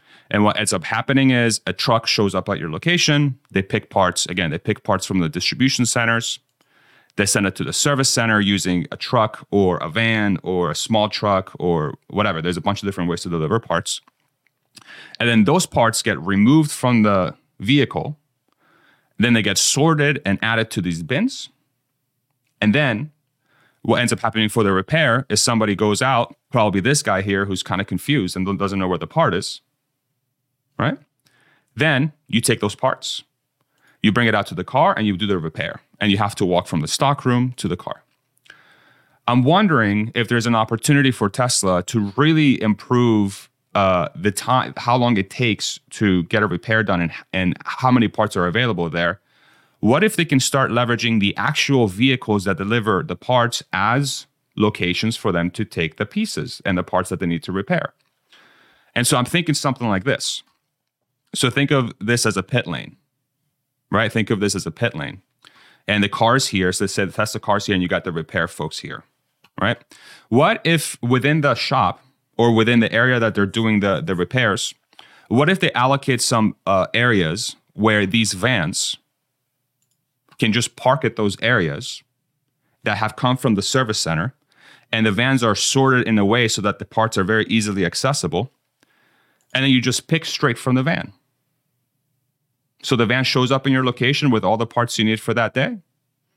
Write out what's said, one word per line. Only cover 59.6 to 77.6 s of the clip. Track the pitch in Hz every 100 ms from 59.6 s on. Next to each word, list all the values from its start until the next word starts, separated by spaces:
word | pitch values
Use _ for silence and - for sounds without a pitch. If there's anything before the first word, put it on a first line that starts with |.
| 143 127 120
like | 95
this. | 120 - - - - _ _ _ _ _ _ _ _
So | - 127
think | 143 143
of | 143 120 -
this | 104 120 110
as | 95
a |
pit | 92 127 85
lane, | 69 50 - _ _ _ _ _ _ _ _ -
right? | 98 110
Think | 113 104
of | 107
this | 101 95
as | 85
a |
pit | - 117 80
lane. | 69 98 _ _ _ _ _ _ -
And | 104
the | 101
car's | - 113 131 -
here, | 98 92
so | 92
they | 101
say | -
the | 95
Tesla | - 104 110
car's | - 101 -
here |
and | 95
you | 87
got | 92
the | 90
repair | 82 80 92 82
folks | - 78 -
here, | - - - _ _ _ _ -
right? | 104 120 _ - - - -
What | 120 170 226
if | 160 165 - -
within | 120 127 139 160
the | 143 120
shop | - 131 92 - _ _ _ -
or | 120
within | 113 110 120
the | 113
area | 113 127 123
that | 113
they're | 101 101
doing | 113 113 104
the, | 98 90
the | 80
repairs, | 90 87 127 117 92 - - _ - - - -
what | 117 151
if | 190
they | 170
allocate | - 131 135 - 123
some, | - 117 104 - -
uh, | 95 -
areas | 110 123 104 82 82 - -